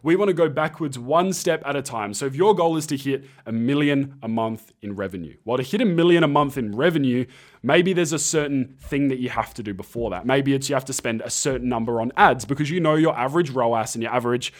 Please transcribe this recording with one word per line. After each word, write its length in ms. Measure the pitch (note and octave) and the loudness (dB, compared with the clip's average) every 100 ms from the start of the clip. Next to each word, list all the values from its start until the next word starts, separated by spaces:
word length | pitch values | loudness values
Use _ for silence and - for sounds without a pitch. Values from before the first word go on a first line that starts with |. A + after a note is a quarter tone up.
we 120 | D#3 F#3 | 2 2
wanna 180 | G3+ | 4
go 160 | E3+ D#3+ | 2 2
backwards 500 | C#3 D#3 D#3 D3+ B2+ | 0 -4 -4 -8 -6
one 340 | B2 D#3+ F#3+ | 0 2 2
step 300 | F3 F#3 D#3+ C#3 | 0 0 -2 -2
at 100 | C#3+ | -4
a 60 | |
time. 320 | B2+ A#2 G#2 | -4 -6 -6
So 140 | G2+ C#3 | -4 -4
if 80 | C3+ | 2
your 180 | G3+ | 4
goal 240 | F#3+ E3 D#3+ | 4 2 0
is 80 | D3+ | -4
to 100 | C#3 | -4
hit 280 | C#3 C3+ - - - | -2 -4 -6 -18 -8
a 40 | |
million 640 | A2+ A#2+ C#3+ D3 C#3 C#3 - | -2 0 2 2 0 -2 -6
a 60 | A2+ | -6
month 440 | A2+ A2+ A2 - _ | -2 -2 -4 -14 _
in 120 | G#2 G2+ | -10 -6
revenue, 400 | F#2+ F#2 D2+ - | -6 -6 -12 -12
well, 140 | A2 B2+ | -4 -2
to 60 | |
hit 180 | C3 G#3+ | -2 0
a 40 | A#3 | 2
million 380 | E3 F3 E3+ | 4 4 6
a 40 | D3+ | 4
month 320 | D3 C#3+ C3+ | 2 0 -2
in 160 | G#2+ G#2+ | -4 0
revenue, 500 | E3 D#3+ C3+ B2 B2 - - _ | 2 2 0 0 -2 -10 -20 _
maybe 280 | B2 E3 F3+ | 0 2 2
there's 220 | F3+ D#3+ | 0 0
a 60 | D#3 | -2
certain 560 | - D#3 D3 C#3 B2+ - | -2 -2 0 -2 -4 -8
thing 280 | - C#3+ C#3 | -6 -2 0
that 120 | B2+ | -2
you 100 | B2 | -4
have 240 | A#2 G#2+ - | -4 -6 -6
to 80 | |
do 100 | G#2+ | -8
before 380 | F#2+ - A#2 A2+ | -8 -10 -6 -6
that. 160 | F#2 A#2+ | -4 0
Maybe 260 | C#3 C#3 | 2 2
it's 160 | C3+ C3+ | 0 0
you 60 | C#3 | -2
have 100 | C3+ | -2
to 80 | |
spend 280 | C3 B2 A2+ | -6 -4 -4
a 80 | A#2+ | -4
certain 400 | - D3 B2+ B2 | -4 -2 -2 -2
number 300 | A#2+ A2+ A#2 | -2 -2 -2
on 100 | A#2+ D#3+ | -2 4
ads 300 | G3 B2 - | 4 4 -2
because 240 | D3 D3 | -2 -2
you 100 | F3+ | 0
know 160 | D#3 D#3 | 2 4
your 220 | D#3+ A#2 | 4 2
average 320 | C3 E3+ D3+ | 0 0 0
roas 460 | B2+ A#2 A2+ G#2+ A#2 | 2 2 2 -2 -4
and 80 | |
your 100 | A#2 | 0
average 400 | B2 A#2+ B2 - - | 0 2 0 -2 -12